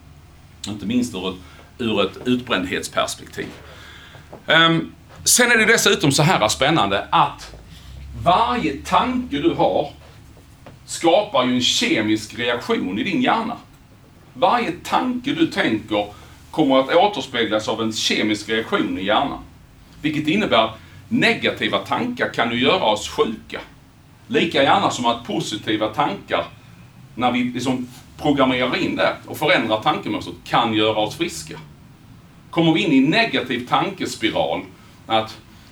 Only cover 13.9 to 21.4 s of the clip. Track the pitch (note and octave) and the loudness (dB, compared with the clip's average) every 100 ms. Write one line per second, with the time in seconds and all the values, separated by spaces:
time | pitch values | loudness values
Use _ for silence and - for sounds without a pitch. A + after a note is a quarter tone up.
13.9 | - - - - B2 F3+ A#3+ F3+ - - | -20 -20 -20 -20 -2 2 2 0 -6 -4
14.9 | G3 B3+ B3 C#3+ D#3 D#3+ G3 D#3+ G#2+ - | -2 -2 -2 -4 0 0 0 0 -2 -2
15.9 | G#2 G#2 - - - - - C#3 C3 C3 | -2 -2 -8 -20 -20 -6 0 4 4 4
16.9 | E3 C#3 C3+ - A#2+ G#2+ G#2+ A#2+ A2 A2 | 4 4 2 -6 -2 0 0 -2 -2 -4
17.9 | A2 - A2 G#2+ G#2+ - A2 A2 G3+ G2+ | -2 -2 0 0 -2 -2 -4 -2 -2 -2
18.9 | F2+ G2 A#2 C#3+ - - - - - - | -4 0 0 0 -6 -14 -20 -20 -20 -20
19.9 | - D3+ C#3+ - G3 F3+ A2+ A2 - - | -8 -4 -2 0 0 2 2 2 -4 -18
20.9 | - - A#2+ G#3+ A3 | -20 -4 2 2 2